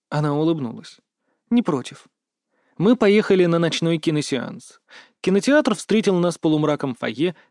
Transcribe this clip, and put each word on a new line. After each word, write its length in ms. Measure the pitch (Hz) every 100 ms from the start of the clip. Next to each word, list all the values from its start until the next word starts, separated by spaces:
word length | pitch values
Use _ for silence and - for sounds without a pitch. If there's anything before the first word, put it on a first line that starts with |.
| _
Она 260 | 147 151
улыбнулась. 640 | 143 156 165 123 113 - - _ _ _ _ _
«Не 120 | 240
против». 440 | - 143 123 - _ _ _ _ _ _ _ -
Мы 160 | 175
поехали 520 | 247 208 208 202 190 175
на 120 | 170
ночной 400 | 165 - 165 165
киносеанс. 840 | 170 151 143 131 135 - - - _ - - _
Кинотеатр 520 | - 196 214 285 302
встретил 420 | 208 - 214 202 185
нас 220 | 175 165
полумраком 560 | 165 156 151 147 139
фойе 400 | 117 120 113 175 170 _